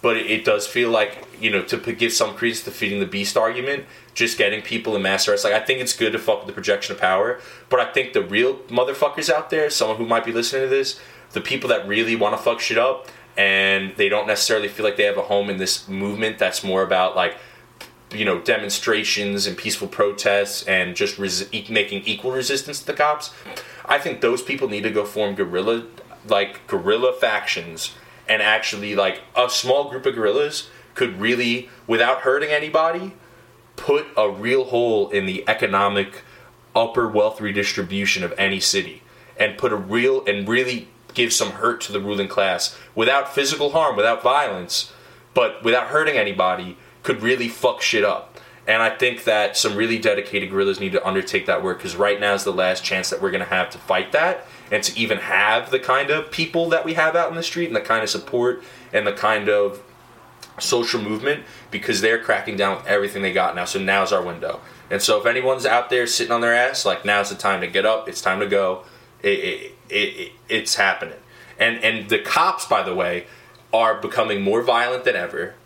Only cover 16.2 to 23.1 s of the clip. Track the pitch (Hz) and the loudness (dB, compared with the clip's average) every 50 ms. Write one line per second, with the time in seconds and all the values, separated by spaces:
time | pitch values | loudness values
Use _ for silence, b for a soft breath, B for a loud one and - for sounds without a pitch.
16.2 | 110 110 107 - 104 92 - - - 98 95 95 95 92 95 92 92 92 - 90 | -4 -4 -2 0 -2 0 0 -2 -4 0 0 0 2 2 2 2 2 2 2 0
17.2 | 90 85 - B B B B B B B B - - - - - - - - 107 | 0 0 -2 B B B B B B B B -20 -20 -20 -20 -20 -20 -14 -6 -4
18.2 | 107 104 90 85 - - 117 104 104 101 - - - - 110 104 107 - - 104 | 0 0 0 0 0 0 0 0 0 -4 -4 -4 0 0 0 0 2 0 -2 0
19.2 | 101 101 101 101 98 101 90 - - 110 101 - 101 95 - - 104 101 101 - | 0 -2 -2 -2 -2 -2 -4 -4 -6 -6 -4 -4 -6 -8 -2 0 0 0 0 0
20.2 | - 107 101 101 101 98 - - - - 95 92 90 87 87 - 101 101 - - | 0 2 2 2 2 0 -4 -8 -2 0 0 0 0 -2 -2 -2 -2 -2 -2 -4
21.2 | 98 95 90 90 98 - - 107 101 - 110 107 101 - 101 98 95 - 104 - | -4 -2 -2 -4 -4 -4 -8 -10 -8 -2 -2 -2 -2 -2 -4 -8 -6 -6 -6 -4
22.2 | - 127 127 131 127 120 139 135 - 147 143 - - - 147 - 147 151 | -4 -4 -2 -2 -2 -2 -2 -2 -4 -6 -10 -10 -6 -8 -2 0 2 0